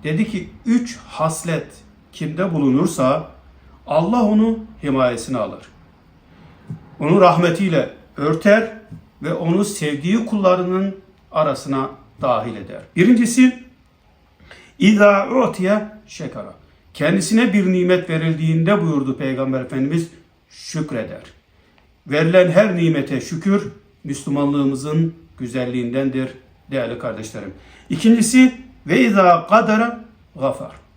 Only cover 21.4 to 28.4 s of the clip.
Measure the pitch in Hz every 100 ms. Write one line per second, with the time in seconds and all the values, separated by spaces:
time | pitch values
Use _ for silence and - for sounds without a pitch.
21.4 | _ _ _ _ _ _ - 147 165 185
22.4 | 185 165 214 175 165 147 - 135 - 165
23.4 | 196 196 - - _ _ 151 139 - 143
24.4 | 143 143 139 131 147 156 165 - - -
25.4 | 123 127 123 123 120 127 135 131 131 -
26.4 | _ _ _ 135 117 117 123 104 110 113
27.4 | 101 90 - - - 160 220 233 220 254